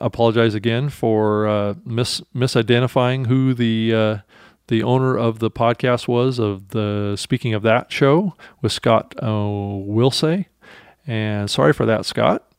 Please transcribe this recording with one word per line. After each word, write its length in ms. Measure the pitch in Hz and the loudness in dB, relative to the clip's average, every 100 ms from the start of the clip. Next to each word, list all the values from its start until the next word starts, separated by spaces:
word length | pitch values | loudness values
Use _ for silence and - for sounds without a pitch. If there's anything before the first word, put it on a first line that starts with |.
apologize 540 | 117 - 117 113 113 | -4 2 2 4 2
again 340 | 104 113 117 143 | 2 -2 -2 -4
for, 600 | - 120 107 107 107 107 | -4 0 2 2 0 0
uh, 260 | 104 101 90 | 0 -2 -6
mis-, 380 | - 113 117 - - | -6 -4 -4 -6 -8
misidentifying 920 | 123 127 127 113 120 127 135 123 131 120 | -4 -2 0 2 2 2 2 0 0 0
who 280 | 131 131 | 0 0
the, 400 | 123 117 113 113 | 0 0 0 0
uh, 240 | 113 110 107 - _ - _ - | 2 0 -2 -8 _ -20 _ -4
the 160 | 113 | -2
owner 320 | 113 127 131 123 | 2 0 0 0
of 240 | 117 113 | -2 -2
the 100 | 113 | -4
podcast 560 | - 117 120 127 123 - | 0 0 0 0 -2 0
was 320 | 120 127 120 | 0 0 0
of 300 | 107 98 98 | -2 -4 -6
the 480 | 113 104 104 104 101 | -4 -2 -2 -4 -6
Speaking 380 | - 131 123 | -4 -4 -2
of 80 | 107 | -2
That 280 | 110 110 - | 2 2 0
show 440 | - 139 156 202 - - _ | 0 4 4 0 -6 -16 _
with 80 | 110 | -4
Scott, 440 | - 123 113 - - | -2 2 2 0 -6
uh, 60 | 113 | -4
Wilsey. 1200 | 107 104 104 101 101 98 107 127 - 156 185 - _ - - - _ - | -2 -4 -4 -6 -6 -4 2 2 2 0 0 -4 _ -20 -20 -20 _ -8
And 420 | 110 107 104 101 | -4 -2 -2 -2
sorry 220 | - 147 | 2 2
for 140 | 147 113 | 4 2
that, 200 | 110 - | 0 -2
Scott. 380 | - 117 - - | 0 2 2 -4